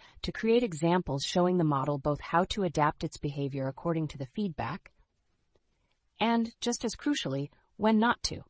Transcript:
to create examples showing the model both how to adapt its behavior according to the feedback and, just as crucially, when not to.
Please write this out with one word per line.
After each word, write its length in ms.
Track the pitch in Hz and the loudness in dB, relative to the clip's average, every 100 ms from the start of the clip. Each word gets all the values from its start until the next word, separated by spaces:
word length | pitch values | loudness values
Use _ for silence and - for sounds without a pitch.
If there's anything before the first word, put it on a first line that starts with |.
| - - | -20 -10
to 100 | - | -8
create 300 | - 226 233 | -2 2 2
examples 640 | 233 151 165 180 - 139 | 2 0 2 2 0 -4
showing 340 | - 180 180 180 | 0 2 4 4
the 60 | |
model 340 | 156 135 143 143 | 4 2 0 0
both 240 | 147 147 | -2 -2
how 220 | - 170 190 | 0 0 2
to 120 | 214 | 0
adapt 420 | 180 156 151 - | -2 2 2 0
its 140 | 160 - | -8 -6
behavior 500 | 143 143 139 135 131 | -6 -4 -4 -4 -6
according 420 | - 170 165 156 | -4 -2 -2 -2
to 80 | 135 | -6
the 80 | - | -8
feedback 640 | 220 202 147 - 180 - _ _ _ _ _ _ _ _ _ _ _ _ - | -4 -4 -4 -6 -8 -12 _ _ _ _ _ _ _ _ _ _ _ _ -2
and, 340 | 226 233 226 - | 2 2 0 -4
just 240 | 240 240 | -4 -2
as 100 | 226 | -4
crucially, 540 | - 294 285 - 139 143 _ _ - | -2 -2 -2 -2 -4 -6 _ _ 0
when 200 | 214 214 | 4 4
not 240 | 233 - | 4 0
to. 220 | - - | -4 -8